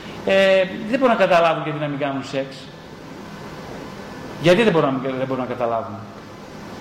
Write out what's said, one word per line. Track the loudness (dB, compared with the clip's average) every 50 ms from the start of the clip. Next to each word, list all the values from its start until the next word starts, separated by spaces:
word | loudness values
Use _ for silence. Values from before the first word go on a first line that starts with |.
| -14 -12 -10 -4 0
Ε, | 2 4 6 6 6 6 6 4 2 -2 -6 -4 -2
δεν | 0 2
μπορώ | 4 4
να | 4
καταλάβω | 6 6 6 6 6 6 6 4 2 -2
γιατί | -4 -4 -4
να | -4
μην | -4 -2 -2
κάνουν | -2 -2 -2 -4 -6
σεξ. | -4 -4 -4 -4 -4 -8 -14 -16 -16 -16 -18 -18 -18 -18 -16 -16 -16 -14 -14 -14 -14 -14 -14 -14 -14 -14 -12 -12 -12 -12 -12 -12 -12 -12 -14 -14 -14 -14 -12 -12 -12 -6 0
Γιατί | 4 6 6 6 6
δεν | 4
μπορώ | 6 4 4
να | 4
μην, | 2 0 -2 -2 -2
δεν | -2 -2
μπορώ | -2 -2 -2
να | -2
καταλάβω; | -4 -2 -2 0 0 0 -2 -2 -4 -8 -10 -12 -14 -14 -16 -16 -16 -16 -16 -16 -16 -16 -14 -14 -14 -14 -14